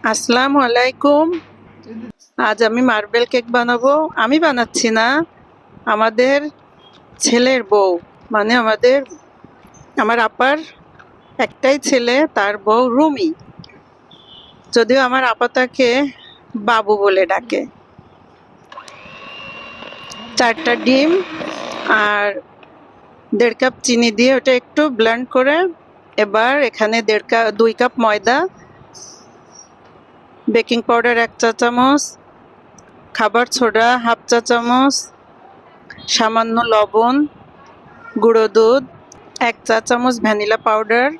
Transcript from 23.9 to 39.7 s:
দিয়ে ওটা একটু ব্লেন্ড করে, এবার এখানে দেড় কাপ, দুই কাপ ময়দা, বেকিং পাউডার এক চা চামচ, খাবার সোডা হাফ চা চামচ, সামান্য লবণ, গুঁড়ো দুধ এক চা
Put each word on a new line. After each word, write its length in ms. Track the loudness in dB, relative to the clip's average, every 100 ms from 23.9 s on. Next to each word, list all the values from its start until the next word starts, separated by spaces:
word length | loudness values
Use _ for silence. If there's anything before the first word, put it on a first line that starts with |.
| 2 2
দিয়ে 220 | 2 2
ওটা 180 | 2 2
একটু 300 | 0 0 -2 0
ব্লেন্ড 340 | 2 0 0 -2
করে, 280 | 0 2 2 -2 -6 _ -20 _ -4
এবার 340 | 0 0 0 0
এখানে 340 | -2 -2 -2 0
দেড় 240 | 0 -2 0
কাপ, 160 | 0 0 2
দুই 160 | 0
কাপ 200 | 2 -2 0
ময়দা, 400 | 0 0 0 0 -2 -8 -20 -20 -20 -20 -20 -20 -20 -20 -20 -20 -20 -20 -20 -20 -20 -20 -20 -10 -2
বেকিং 340 | 0 0 -2
পাউডার 340 | 0 0 2 0
এক 140 | -2 0
চা 120 | -2
চামচ, 500 | 0 -2 2 2 2 -2 -16 -20 -20 -20 -20 _ -20 -20 -20 -16
খাবার 320 | -4 -2 0 -2
সোডা 380 | -2 0 2 2 2
হাফ 220 | -2 -4 0
চা 120 | -2
চামচ, 540 | 0 -2 0 2 2 0 -10 -20 _ -20 -20 -20 -20 -20 -20 -20 -6
সামান্য 480 | -2 0 0 0 -2 0
লবণ, 440 | 0 2 2 2 0 -2 -6 -20 -20 -20 -20 -20 -20 -10 0
গুঁড়ো 280 | 2 2 2
দুধ 340 | 4 4 2 -2 -20 -20 -20 -20 -6
এক 160 | -4 -4
চা 120 | -2